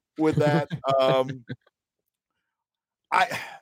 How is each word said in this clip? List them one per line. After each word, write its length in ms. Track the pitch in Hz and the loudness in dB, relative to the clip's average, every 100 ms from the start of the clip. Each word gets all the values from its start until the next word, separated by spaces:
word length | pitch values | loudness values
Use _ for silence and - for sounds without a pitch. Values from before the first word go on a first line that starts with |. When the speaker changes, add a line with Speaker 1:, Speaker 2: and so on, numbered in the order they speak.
| _ - | _ -2
Speaker 1:
with 180 | 156 151 | 0 2
that. 320 | 147 160 151 156 | 2 2 -2 -6
Speaker 2:
<laughs> 200 | 135 135 | -2 2
Speaker 1:
Um, 440 | 131 131 131 135 - 143 _ _ _ _ _ _ _ _ _ _ _ _ _ _ - | 2 2 -2 -8 -14 -18 _ _ _ _ _ _ _ _ _ _ _ _ _ _ -2
I, 280 | 185 190 - - - | 0 0 -4 -12 -18